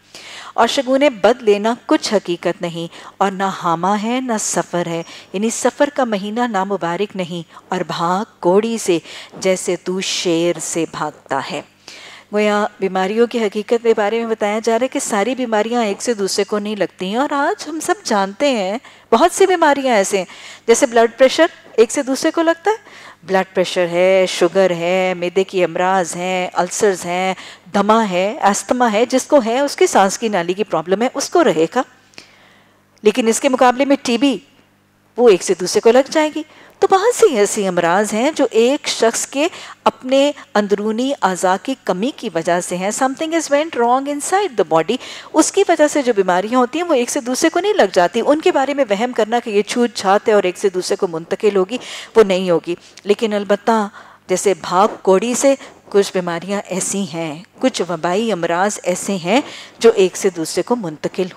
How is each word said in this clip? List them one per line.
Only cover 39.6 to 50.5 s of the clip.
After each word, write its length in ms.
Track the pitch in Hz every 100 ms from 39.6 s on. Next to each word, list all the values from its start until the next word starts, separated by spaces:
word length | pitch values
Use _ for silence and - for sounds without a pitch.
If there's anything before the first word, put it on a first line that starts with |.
| - - 220
अपने 480 | - 254 269 285 285 -
अंदरूनी 580 | 208 208 202 214 220 262
अज़ा 440 | 277 190 180 185 190
की 200 | - 262 -
कमी 240 | 175 240
की 180 | - 226
वजह 320 | 165 165 175
से 160 | - 180
हैं। 140 | 190
Something 420 | 220 262 269 320
is 180 | 330 294
went 260 | 285 320 247
wrong 320 | 233 254 277 285
inside 440 | - 381 403 226
the 120 | 180
body, 260 | 160 160 247 - - -
उसकी 300 | 311 311 - 392
वजह 180 | 330 294
से 140 | 302
जो 100 | 247
बीमारियां 440 | 202 185 180 214 254
होती 220 | 247 311
हैं 80 | 349
वो 80 |
एक 160 | 277 240
से 100 | 294
दूसरे 280 | 240 254 320
को 120 | 349
नहीं 140 | 392
लग 180 | 403 202
जाती। 280 | 185 175 233
उनके 300 | 220 302 359
बारे 240 | 311 269
में 100 | 285
वहम 280 | 254 196 247
करना 280 | 240 214 240
कि 100 | 233
ये 120 | 202
छूत 340 | 202 247 240 -
छात 320 | 190 202 -
है 60 |
और 120 | 208
एक 120 | 185